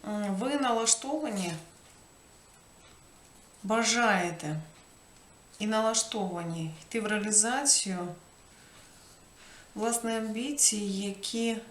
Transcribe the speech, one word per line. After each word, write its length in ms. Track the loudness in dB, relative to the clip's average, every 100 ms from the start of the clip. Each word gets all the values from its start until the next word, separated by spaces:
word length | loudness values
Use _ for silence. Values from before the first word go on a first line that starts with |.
| -6
М, 280 | -4 -2 0
ви 200 | 0 0
налаштовані, 960 | 2 2 2 0 0 -4 -2 -4 -4 -6 -12 -20 -20 -20 -20 -20 -20 -20 -20 -20 -20 -20 -20 -20 -20 -20 -20 -20 -20 -14
бажаєте 920 | 0 2 4 4 4 4 2 -4 -4 -6 -8 -18 -20 -20 -20 -20 -20 -20 -20 -6
і 80 | 0
налаштовані 1040 | 2 2 2 0 -2 -2 -4 -4 -4 -6 -8
йти 200 | -6 -4
в 60 | 0
реалізацію 1000 | 0 2 4 4 2 4 4 2 -2 -4 -8 -16 -20 -20 -20 -20 -20 -20 -20 -20 -20 -20 -20 -20 -20 -16 -4
власної 420 | -2 0 0 -2
амбіції, 920 | -2 -2 -2 2 2 2 -2 -2 -2
які 500 | -4 -6 -2 -2 -2 -8